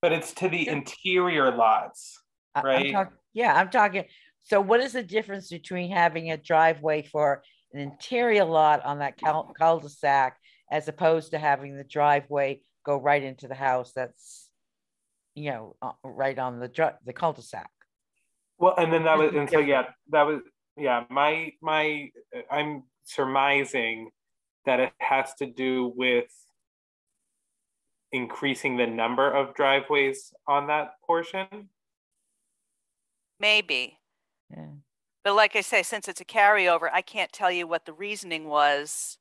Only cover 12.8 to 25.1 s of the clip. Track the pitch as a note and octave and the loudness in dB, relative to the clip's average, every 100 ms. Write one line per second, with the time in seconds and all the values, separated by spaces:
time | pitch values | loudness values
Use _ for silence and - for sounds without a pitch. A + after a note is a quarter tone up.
12.8 | - C#3+ C3+ C#3+ C3+ B2+ C3 C3 C3+ B2+ | -4 -2 2 0 0 -12 -14 -4 -2 -2
13.8 | B2 - B2 _ - - _ _ _ _ | -4 -8 -10 _ -20 -20 _ _ _ _
14.8 | _ _ _ _ _ - D3+ A#2+ A2 _ | _ _ _ _ _ -10 -8 -8 -12 _
15.8 | - - C3+ A#2 C3+ C3 B2+ A#2+ B2 - | -12 -12 -18 -4 -4 -2 -6 -8 -10 -2
16.8 | D#3+ - A#2+ B2 E3+ D3 - G#2 - _ | -2 -2 -16 -6 -4 -6 -14 -16 -16 _
17.8 | _ _ _ _ _ _ _ _ F3 F3+ | _ _ _ _ _ _ _ _ 2 4
18.8 | E3 E3 D#3+ D#3 D#3 C#3+ C#3+ D#3+ C#3+ C#3 | 2 4 4 4 4 2 2 2 4 2
19.8 | B2 _ _ D3+ D3 D3 - _ _ - | 0 _ _ 2 2 0 -8 _ _ -6
20.8 | C#3 A#2+ A#2+ C3 D3 D#3+ D#3+ _ D#3+ D#3 | -2 0 -2 0 0 0 -6 _ -4 0
21.8 | D#3 D3+ C#3+ - _ B2 - D3 D3+ C#3+ | 0 -4 -10 -20 _ -16 -6 -4 -4 -6
22.8 | C3 _ - - C3+ C#3 C#3 C#3 C3+ C3+ | -14 _ -12 -4 0 2 2 2 0 -4
23.8 | A2+ A2+ A2 _ _ _ _ _ - B2+ | -4 -6 -12 _ _ _ _ _ -2 0
24.8 | B2+ _ - | 0 _ -2